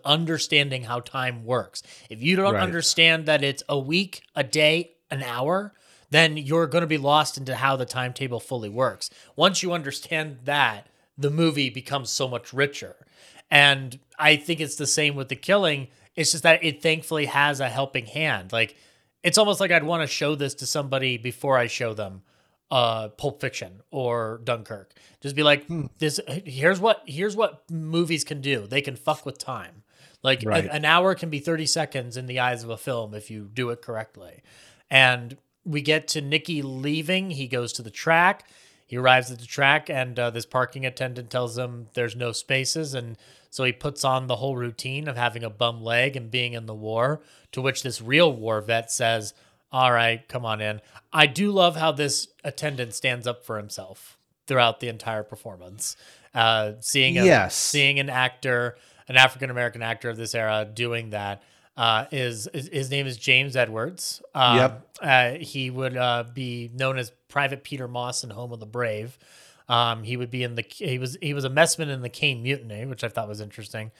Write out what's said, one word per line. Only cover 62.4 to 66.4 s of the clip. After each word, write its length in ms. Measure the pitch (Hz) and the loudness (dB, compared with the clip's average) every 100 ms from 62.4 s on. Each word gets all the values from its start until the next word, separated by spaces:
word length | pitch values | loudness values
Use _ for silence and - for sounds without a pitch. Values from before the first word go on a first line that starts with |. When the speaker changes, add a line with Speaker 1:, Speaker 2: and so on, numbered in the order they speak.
| 117 | -8
Speaker 1:
is, 200 | 151 131 | -10 -8
his 180 | 147 131 | -6 -4
name 160 | 139 135 | -4 -4
is 100 | 117 | -4
James 380 | - 127 139 127 | 2 2 2 0
Edwards. 640 | 113 110 135 185 - - - | 0 0 -6 -6 -10 -10 -6
Um, 220 | - 123 120 | 2 6 6
Speaker 2:
Yep. 300 | 131 117 - - | 4 0 -18 -8
Speaker 1:
uh, 280 | 160 131 120 | 4 6 4
he 360 | 151 160 139 127 | 0 -8 -6 -6
would, 260 | 127 131 123 | -4 -4 0
uh, 280 | 123 120 117 | 0 0 -4
be 360 | 120 | -8